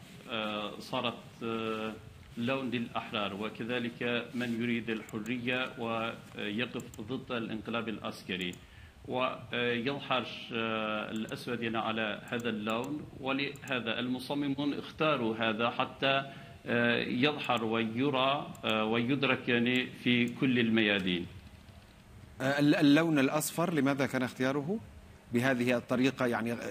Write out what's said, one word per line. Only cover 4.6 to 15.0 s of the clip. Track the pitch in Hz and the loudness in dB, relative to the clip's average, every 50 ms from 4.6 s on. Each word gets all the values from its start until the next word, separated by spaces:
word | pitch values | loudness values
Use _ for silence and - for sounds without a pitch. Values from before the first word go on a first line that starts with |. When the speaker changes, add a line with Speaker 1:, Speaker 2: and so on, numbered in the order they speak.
Speaker 1:
يريد | 117 120 117 117 110 113 | 0 0 0 0 0 -2
الحرية | 110 110 107 - - 110 104 110 127 123 117 123 127 127 131 131 - 131 | -4 -4 -4 -6 -8 -6 -4 -4 -4 -2 0 0 0 0 -2 -4 -4 -6
ويقف | 117 113 113 113 113 117 110 - - - - 117 107 104 104 110 127 117 - 127 113 - - - | -4 -2 -2 -2 -2 -2 -4 -8 -12 -14 -10 -6 -6 -4 -2 -2 -4 -4 -4 -8 -8 -8 -12 -12
ضد | 110 104 131 127 131 - | -8 -6 -6 -8 -6 -4
الانقلاب | 127 117 113 - 110 107 98 - 117 117 110 113 | -4 -4 -4 -4 -6 -6 -6 -4 -4 -2 -2 -4
العسكري. | 104 - - 107 101 - - - 95 90 92 87 87 - - - - - - - - - - - | -6 -6 -6 -8 -10 -8 -6 -6 -4 -2 -2 -4 -6 -8 -14 -20 -20 -20 -20 -20 -20 -18 -10 -6
ويظهر، | 123 127 127 131 - - - - 123 120 120 120 120 120 113 135 143 139 - - 135 127 113 - - - - - 127 | -2 -2 0 -2 -2 -6 -8 -6 -2 -2 0 0 0 0 0 -2 -4 -4 -2 0 0 0 0 -2 -8 -10 -10 -6 -4
آه، | 117 113 113 113 110 110 107 107 107 104 - | -2 -2 0 0 0 0 0 -2 -2 -4 -4
الأسود، | 107 110 110 - 139 139 - - 123 113 | -4 -6 -4 -4 -6 -6 -4 -4 -4 -2
يعني، | 117 113 113 117 | -2 -2 0 0
على | 104 110 110 113 110 107 104 - - - | 0 0 0 0 0 -2 -2 -6 -6 -6
هذا | 123 120 113 120 | -4 -2 -2 -2
اللون، | 110 104 104 110 113 113 127 139 147 151 - - - - | -2 -2 -2 0 0 0 -2 -2 -4 -6 -8 -10 -12 -8
ولهذا | 135 131 135 135 143 139 143 - - 127 135 123 110 113 110 - | -4 -2 0 0 -2 -4 -4 -8 -6 -4 -2 -2 0 -2 -2 -2
المصممون | 120 127 127 127 127 - 143 143 147 143 139 135 147 143 139 | -2 -2 -2 -4 -2 -2 -2 -2 0 0 0 0 0 0 0
اختاروا | - - - - - | -2 -6 -8 -4 0